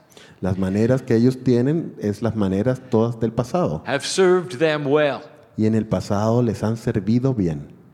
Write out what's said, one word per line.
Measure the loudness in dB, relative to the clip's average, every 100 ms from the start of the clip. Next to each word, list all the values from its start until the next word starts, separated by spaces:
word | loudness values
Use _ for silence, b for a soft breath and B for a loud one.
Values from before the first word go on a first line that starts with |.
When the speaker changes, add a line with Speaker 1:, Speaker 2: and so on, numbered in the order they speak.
| _ B B B
Speaker 1:
Las | -4 -2
maneras | -2 0 2 0
que | 2 2
ellos | 2 2
tienen | 0 2 2 -2 -4 -6
es | -4 -2
las | -4 -2
maneras | 0 0 0 -2 0
todas | 0 2 0
del | -4
pasado. | -2 -2 -2 -2 -2 -4
Speaker 2:
have | -4
served | -2 2 4 4 0 -2
them | 0 0 0
well. | 2 2 -2 -10 -20 -14 -2
Speaker 1:
Y | 0
en |
el | 2 0
pasado | -2 0 0 2 2
les | 2 0
han | -2 -2
servido | -2 -2 0 0 0
bien. | 0 -2 -2 -10 -18 -20